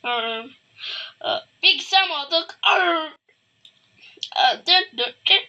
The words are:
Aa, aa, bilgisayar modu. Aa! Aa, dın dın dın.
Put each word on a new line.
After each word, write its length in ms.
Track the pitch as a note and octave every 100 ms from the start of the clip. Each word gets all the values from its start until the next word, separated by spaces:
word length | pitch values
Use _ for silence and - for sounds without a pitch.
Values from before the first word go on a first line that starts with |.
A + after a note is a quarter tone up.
Aa, 400 | B3 A#3+ A3+ A3+ B3 - _ _ - - - _
aa, 200 | - - - _
bilgisayar 460 | F#4 D4+ - F#4+ F#4
modu. 380 | D4+ C#4+ E4 E4 -
Aa! 460 | - F#4 F4+ E4+ D#4 - _ _ _ _ - _ _ _ - - - -
Aa, 300 | B3+ - -
dın 320 | F#4 - A#3+
dın 160 | A#3+ - -
dın. 160 | G4